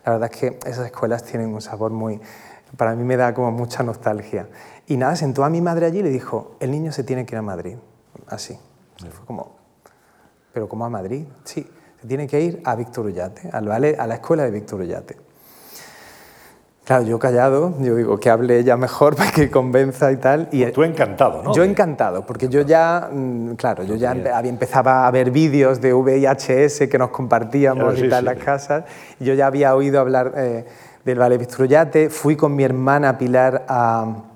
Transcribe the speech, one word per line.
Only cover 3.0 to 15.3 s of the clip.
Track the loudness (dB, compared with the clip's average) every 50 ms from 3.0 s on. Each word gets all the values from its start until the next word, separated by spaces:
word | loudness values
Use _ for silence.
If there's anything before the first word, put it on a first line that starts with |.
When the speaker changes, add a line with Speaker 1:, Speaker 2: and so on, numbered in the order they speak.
| -2
Speaker 1:
me | -2 0
da | 0 0 0
como | 0 -2 -2 -2
mucha | -2 -4 -6 -8 -6 -6
nostalgia. | -6 -6 -6 -4 -4 -4 -4 -4 -8 -8 -10 -10 -10 -12 -20 -20 -20 -20 -20 -20 _
Y | -4 -2
nada, | -2 0 -2 -2
sentó | -2 -4 -2 0 0 0
a | 0
mi | 0 0
madre | -2 -2 0 0 0
allí | 0 -2 -2
y |
le | -2 -2
dijo, | -2 -4 -6 -6 -8 -8 -8 -12 -12 _
"El | -6 -6
niño | -4 -4 -6 -6
se | -6 -8 -6
tiene | -6 -6 -6 -6
que | -8 -8
ir | -8
a |
Madrid". | -8 -8 -10 -10 -10 -12 -14 -16 -20 _ _ _ _ _ _ -20 -16
Así. | -16 -14 -14 -14 -16 -16 -20 _ _ _ _ _ _ _
Speaker 2:
Sí. | -20 -20 -20
Speaker 1:
Fue | -20 -20 -16
como, | -14 -14 -14 -14 -16 _ _ _ _ _ _ _ -20 _ _ _ _ _ _ _ _ _ _ _ _
"¿Pero | _ -8 -8 -8
cómo | -8 -8 -6
a | -6
Madrid?". | -6 -8 -8 -8 -8 -10 -10 -14 -18 _ _
"Sí, | -12 -12 -12 -12 -12 _ _ _ _ _ _
se | -10 -8
tiene | -6 -6 -4
que | -2 -2 0
ir | 0 -2 -4 -4 -4
a | -4 -4
Víctor | -4 -6 -8 -8 -8 -6
Ullate, | -6 -6 -6 -8 -8 -10 -16 -16 -10
al | -8 -6 -4 -4
ballet, | -2 0 0 0 0 -2
a | -4 -6
la | -6
escuela | -8 -2 -2 0 0
de | 0 -2
Víctor | -4 -6 -8 -10 -10 -8
Ullate". | -8 -8 -10 -12 -12 -16 -20 -20 _ _